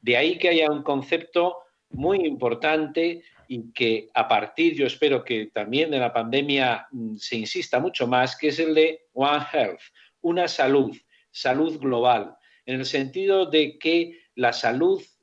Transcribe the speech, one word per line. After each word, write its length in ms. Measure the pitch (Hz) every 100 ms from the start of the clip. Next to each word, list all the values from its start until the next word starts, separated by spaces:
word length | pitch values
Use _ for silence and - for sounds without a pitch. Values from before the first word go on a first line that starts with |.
De 160 | 110 120
ahí 220 | 156 175
que 100 | 180
haya 220 | 170 156
un 120 | 147
concepto 760 | 143 139 131 165 170 175 175 175 - _ _
muy 360 | 127 151 196 165
importante 960 | 127 123 117 156 156 151 151 170 170 - _ _
y 240 | 127 110
que 380 | - 120 110 -
a 140 | - 107
partir, 480 | 110 104 - 165 139
yo 100 | 131
espero 380 | - 151 131
que 220 | - 113 107
también 440 | - 104 131 160
de 80 | 139
la 140 | 123
pandemia, 720 | 120 113 131 143 139 127 113 -
mm, 240 | 127 113 107
se 200 | - 117
insista 440 | 107 185 - 123
mucho 260 | 170 - 120
más, 300 | 127 127 -
que 100 | 151
es 140 | 147
el 160 | 160 156
de 300 | 160 160 _
One 320 | 123 139 147 -
Health, 280 | 156 107 87 - _ - _
una 260 | 165 170 170
salud, 500 | - 135 139 120 104 _ _ _
salud 480 | - 135 131 160 160
global, 560 | 135 120 123 117 98 - _ _
en 140 | - 131
el 80 | 131
sentido 600 | 147 135 151 196 196 175
de 300 | 156 147 -
que 440 | 165 170 170 - _ -
la 160 | 123
salud 500 | 117 120 123 175 190 - _